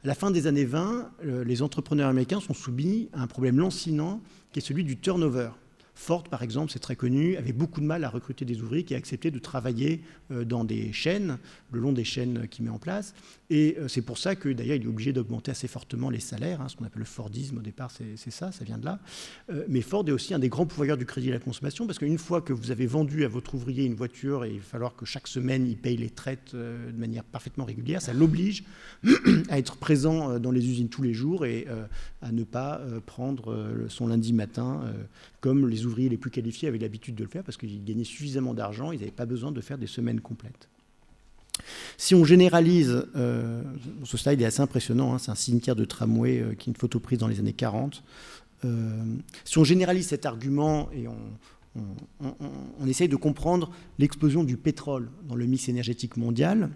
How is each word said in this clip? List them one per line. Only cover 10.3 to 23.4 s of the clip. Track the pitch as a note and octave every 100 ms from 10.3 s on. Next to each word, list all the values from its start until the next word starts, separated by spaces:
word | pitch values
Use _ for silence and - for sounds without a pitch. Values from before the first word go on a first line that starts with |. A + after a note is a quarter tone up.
euh, | B2 A#2
dans | A#2+
des | A2+ A2 G#2+
chaînes, | G#2 D#3 G3 F#3+ B2+ - - _
le | B2
long | B2+
des | C3 A2
chaînes | - B2 A#2+ A2
qu'il | -
met | A2+
en | G#2+
place. | E3 G3+ G3+ - - - _
Et, | D3+ D3+ E3+
euh, | C3+
c'est | C3
pour | A#2 A2+
ça | F#3 F#3+
que, | D3
d'ailleurs, | B2 A#2+ C#3+
il |
est | A#2
obligé | A2 B2
d'augmenter | C3 A2 A#2 B2+
assez | C3 B2+
fortement | - - A#2+ C3+
les | A2+
salaires, | - A2 D3+ E3+
hein, | C3
ce | -
qu'on | A2+
appelle | G#2+
le | G#2+
Fordisme | - G#2+ A2 C#3 C3+
au |
départ, | G#2+ G#2 B2
c'est, | - A2+ A2
c'est | -
ça, | - F#3
ça | F#3+
vient | G#2+ A2
de | C3
là. | G3 - - - - -
Euh, | D3+ F#3
mais | B2+
Ford | - G3+ E3+
est |
aussi | C3+ -
un | E3+
des | B2+
grands | B2 E3
pourvoyeurs | D3 C#3+ C#3+
du | B2
crédit | - B2+
à |
la | B2
consommation, | C3 A#2 C#3+ - A#3
parce | -
qu'une | D3 E3
fois | E3 E3+
que | D#3
vous | B2 A2+
avez | A#2+ B2
vendu | D3 D3 D3+ C3+
à |
votre | A2+